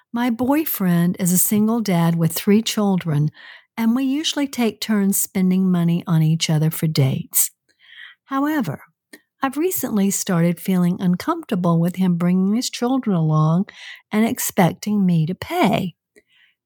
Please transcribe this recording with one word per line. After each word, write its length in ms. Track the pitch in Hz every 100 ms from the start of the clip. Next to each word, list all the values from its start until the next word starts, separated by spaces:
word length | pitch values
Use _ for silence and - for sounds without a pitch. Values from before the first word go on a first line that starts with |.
| -
my 180 | 233 247
boyfriend 880 | 226 254 294 311 - 185 170 175 -
is 120 | 180
a 60 | 180
single 420 | - 208 214 240
dad 360 | 208 170 165 170
with 180 | 160
three 280 | - - 208
children, 680 | 220 - 202 185 165 147 151 - - - _ -
and 180 | 226 247
we 80 |
usually 440 | 269 285 320 294 285
take 340 | 247 226 -
turns 360 | - 208 196 196
spending 540 | - 196 185 185 190
money 320 | 180 170 170 -
on 160 | 160
each 280 | 156 160 -
other 200 | 151 156
for 180 | - 160
dates. 640 | 156 135 - - - - _ _ _ _ - - - -
However, 560 | 269 294 311 170 - - _ _ - _ -
I've 140 | 262 285
recently 520 | 370 - 254 214 196
started 480 | - - 175 170 170
feeling 380 | - 180 175 185
uncomfortable 800 | 190 180 - 330 - 190 175 165
with 160 | 170 185
him 220 | 185 170
bringing 380 | 175 185 190 226
his 140 | -
children 460 | - 240 262 226 175
along 520 | 156 156 156 170 208 - - - -
and 140 | 214 226
expecting 800 | - - - 170 - 208 208 185
me 200 | 165 156
to 80 | 185
pay. 600 | - 349 247 151 180 - _ - _ _ _ _